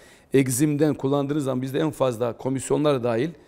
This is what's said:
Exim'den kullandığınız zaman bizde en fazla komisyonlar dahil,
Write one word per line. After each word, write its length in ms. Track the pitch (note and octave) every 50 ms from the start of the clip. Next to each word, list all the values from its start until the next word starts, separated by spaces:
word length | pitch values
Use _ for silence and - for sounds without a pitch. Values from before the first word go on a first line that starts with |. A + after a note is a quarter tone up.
| - - - - _ _ -
Exim'den 600 | C3+ C#3 B2+ B2+ A2+ D#3 D3+ D3 C#3 D#3 D3+ C3+
kullandığınız 500 | - - C3+ C#3 C#3+ C#3 C#3 D3 D#3 C#3
zaman 180 | C3+ C3 B2+
bizde 180 | C3 C3+ C3 D#3
en 120 | D#3+ D#3
fazla 460 | - - C3+ C3 A#2+ G#2+ B2 A#2+ A2 -
komisyonlar 680 | - C3 C3+ C3 - - C#3 C#3 D3 D3+ C#3+ B2+ A2+
dahil, 260 | B2 A#2 A2+ C3+ E3+ E3 - -